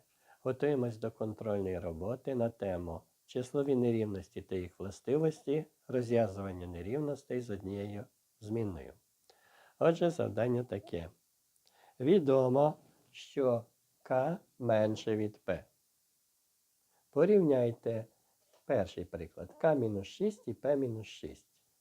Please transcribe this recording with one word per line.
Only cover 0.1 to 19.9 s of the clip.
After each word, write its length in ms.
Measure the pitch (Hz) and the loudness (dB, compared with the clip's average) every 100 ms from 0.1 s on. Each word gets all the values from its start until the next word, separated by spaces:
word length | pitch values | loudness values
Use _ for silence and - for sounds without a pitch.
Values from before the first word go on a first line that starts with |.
| _ _ _ | _ _ _
Готуємось 540 | 131 127 143 143 120 110 | -6 0 0 2 -2 -4
до 140 | 113 | -8
контрольної 680 | - 110 104 110 101 95 90 | -6 -6 -4 -2 -2 -2 -4
роботи 560 | 90 80 92 127 - | -6 -6 -6 -6 -4
на 160 | 127 117 | -2 -2
тему 500 | - 98 90 87 87 - _ - | -2 -4 -4 -4 -8 -12 _ -10
"Числові 480 | 127 123 143 139 | -8 -4 -2 2
нерівності 680 | 131 120 113 107 98 90 - | 2 2 2 0 -4 -10 -12
та 140 | - 95 | -6 -6
їх 140 | 87 - | -6 -8
властивості, 880 | 95 98 - 143 160 156 - 151 156 _ - | -12 -8 -2 2 2 0 -2 -2 -4 _ -4
розв'язування 760 | 127 117 117 110 95 98 90 90 | -2 2 4 4 0 -6 -6 -8
нерівностей 760 | 85 90 135 147 143 - 123 | -8 -6 -4 -4 -6 -6 -6
з 100 | 117 | -4
однією 540 | 98 95 101 104 104 - _ _ _ | -6 -6 -6 -6 -8 -12 _ _ _
змінною". 520 | 104 113 104 82 64 - _ _ _ _ _ _ - - | -6 -4 -2 -6 -12 -20 _ _ _ _ _ _ -16 2
Отже, 320 | 151 170 170 | 2 4 2
завдання 540 | 165 107 104 120 123 | 0 -2 0 0 0
таке. 460 | 123 98 - 85 80 - _ _ _ _ _ _ _ - | -2 -6 -6 -8 -8 -14 _ _ _ _ _ _ _ -2
Відомо, 760 | 131 202 143 135 127 131 147 156 - _ _ | 4 4 6 4 6 4 4 2 -10 _ _
що 540 | - - - 131 117 - _ _ _ | -20 -10 -2 0 0 -2 _ _ _
К 360 | - 127 139 185 - - | -2 0 0 -2 -8 -6
менше 580 | 120 110 107 107 - 107 | 2 4 4 0 -2 0
від 220 | 107 - | -2 -4
П. 260 | - 82 - _ _ _ _ _ _ _ _ _ _ _ _ _ _ | -6 -6 -8 _ _ _ _ _ _ _ _ _ _ _ _ _ _
Порівняйте 960 | 139 175 208 160 131 120 117 120 113 110 _ _ _ _ _ | 2 6 6 6 6 4 0 -4 -4 -6 _ _ _ _ _
перший 400 | - 131 92 - | -2 -2 -2 -6
приклад. 480 | 85 82 80 - 87 - | -10 -10 -12 -12 -16 0
К 140 | 165 | 2
мінус 320 | 147 117 | 2 2